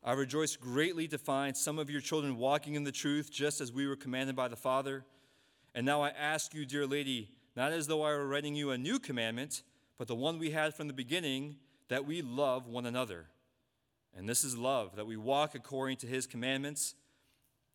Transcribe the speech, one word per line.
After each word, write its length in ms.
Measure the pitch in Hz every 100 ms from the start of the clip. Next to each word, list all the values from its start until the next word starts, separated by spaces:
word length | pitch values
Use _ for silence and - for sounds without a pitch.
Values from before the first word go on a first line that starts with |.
I 120 | 120
rejoice 420 | 131 135 143 156 -
greatly 500 | 123 123 165 170 160
to 100 | 151
find 380 | - 139 139 -
some 220 | - 151
of 120 | 147
your 100 | 147
children 380 | 135 156 143 120
walking 360 | 131 147 147
in 80 | 147
the 80 | 143
truth, 400 | 135 147 147 147
just 300 | - 147 147
as 100 | 127
we 160 | 123 139
were 80 |
commanded 400 | 139 139 127 135
by 140 | 131 127
the 80 | 117
Father. 480 | 131 131 135 135 131 _ _ _ _ _ _
And 120 | - 127
now 160 | 147
I 80 | 147
ask 420 | - 147 156 -
you, 140 | 156 139
dear 200 | 143 139
lady, 480 | 143 139 127 104 - _ -
not 160 | 135
as 140 | 165 147
though 160 | 156
I 80 | 151
were 180 | 147 139
writing 260 | 143 147
you 160 | 147 143
a 60 | 127
new 220 | 135 247
commandment, 640 | - 123 113 117 139 - - _ _ -
but 100 | 117
the 80 |
one 240 | 120 143 165
we 120 | 160
had 240 | 156 156
from 120 | 151 151
the 60 |
beginning, 680 | 135 123 170 160 131 147 143 _ _ -
that 160 | 127
we 160 | 143 165
love 460 | 139 123 143 127 120
one 180 | 120
another. 460 | 123 123 123 87 80 _ _ _ _ _ _ _ _
And 140 | 92 98
this 160 | 123
is 100 | 139
love, 420 | 120 123 135 101 98
that 100 | 107
we 100 | 110
walk 380 | 110 139 147
according 420 | 143 - 135 131 131
to 80 | 120
his 200 | 131 123
commandments. 680 | 117 127 135 143 147 - - _ _ _ _ _ _ _